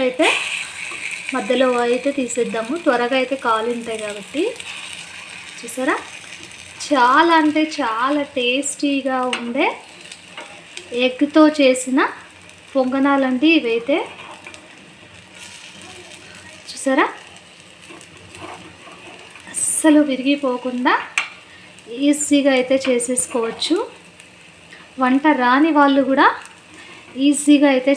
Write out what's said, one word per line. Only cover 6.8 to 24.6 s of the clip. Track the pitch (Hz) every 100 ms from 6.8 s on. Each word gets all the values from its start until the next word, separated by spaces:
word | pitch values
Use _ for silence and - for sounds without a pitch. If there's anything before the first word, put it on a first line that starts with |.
| -
చాలా | 285 247 285 339 330
అంటే | 302 311 311 302
చాలా | 233 220 262 294 277 262
టేస్టీగా | 240 262 285 - 294 277 262 262 254 233
ఉండే | 240 262 403 - - - - - - - - - - - - 247 254
ఎగ్తో | 254 294 311 302 302
చేసిన | 262 254 254 262 403 - - - - - -
పొంగనాలండి | 269 254 269 277 277 262 254 311 320
ఇవైతే. | 233 233 233 339 494 - - - - - - - - - - - - - - - - - 359 370 349 - - - - - -
చూసారా, | - 269 277 415 - - - - - - - - - - - - - - - - - - - - - - - -
అస్సలు | - - - 311 302 294
విరిగిపోకుండా | 254 262 285 269 247 254 247 247 440 - - - - - - - - - 240
ఈజీగా | 285 294 - 285 277 262
అయితే | 254 269
చేసేసుకోవచ్చు. | 269 240 247 247 - 240 226 - - 359 480 - - - - - - -